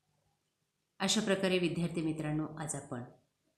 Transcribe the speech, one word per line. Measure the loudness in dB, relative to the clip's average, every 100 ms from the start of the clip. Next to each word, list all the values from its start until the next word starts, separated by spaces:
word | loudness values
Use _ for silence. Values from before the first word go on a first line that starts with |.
| _ _ _ _ _ _ _ _ _ -2
अशा | 0 2
प्रकारे | 2 2 4 4
विद्यार्थी | 2 2 -2 0
मित्रांनो, | -2 -2 -2 -2 -2
आज | -4 -6
आपण | -6 -6 -8 -10 -14 _ _ _